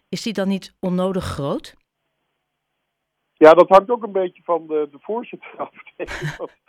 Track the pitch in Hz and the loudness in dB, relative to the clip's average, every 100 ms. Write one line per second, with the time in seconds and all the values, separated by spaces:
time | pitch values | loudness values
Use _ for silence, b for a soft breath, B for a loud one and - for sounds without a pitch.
0 | - 185 240 202 196 190 - - 185 180 | -14 -10 -8 -4 -4 -4 -8 -10 -4 -2
1 | 185 185 160 - 139 233 - - _ _ | -2 -4 -6 -8 -6 -6 -10 -20 _ _
2 | _ _ _ _ _ _ _ _ _ _ | _ _ _ _ _ _ _ _ _ _
3 | _ _ _ - 156 165 170 190 196 240 | _ _ _ 6 8 8 8 6 4 -6
4 | 214 190 185 - - 170 160 156 147 143 | -4 -4 -6 -8 -6 -6 -4 -6 -6 -10
5 | - 220 240 - - - - - - - | -10 -10 -10 -16 -18 -16 -16 -16 -20 -14
6 | 175 - 151 - 170 _ | -12 -8 -10 -10 -14 _